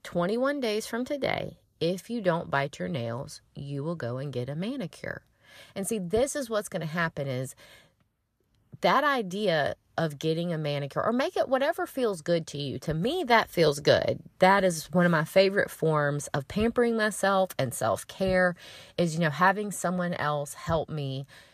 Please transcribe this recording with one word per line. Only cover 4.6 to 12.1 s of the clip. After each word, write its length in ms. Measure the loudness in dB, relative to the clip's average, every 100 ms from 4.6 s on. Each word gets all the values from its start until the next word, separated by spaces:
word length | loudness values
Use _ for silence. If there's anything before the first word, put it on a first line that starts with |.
| -6 -6 -8 -8 -10 -10 _ _ _ -20 -16 -8
And 120 | -4
see, 100 | -4
this 380 | -2 0 0 -2
is 120 | -4
what's 220 | -4 -4
gonna 160 | -6 -6
happen 420 | -2 -2 -2 -4
is 280 | -4 -6 -10 -20 -20 _ _ _ _ _ _ _ _ _ -2
that 220 | 2 2
idea 720 | 2 0 -4 -4 0 0 0 -4 _ -4
of 220 | -4 -2
getting 340 | -4 -2 -2
a 60 | -4
manicure, 440 | -4 -4 -4 -4
or 80 | 0
make 240 | 0 0 0
it 140 | 0
whatever 380 | 2 0 -2 -4
feels 340 | -2 -2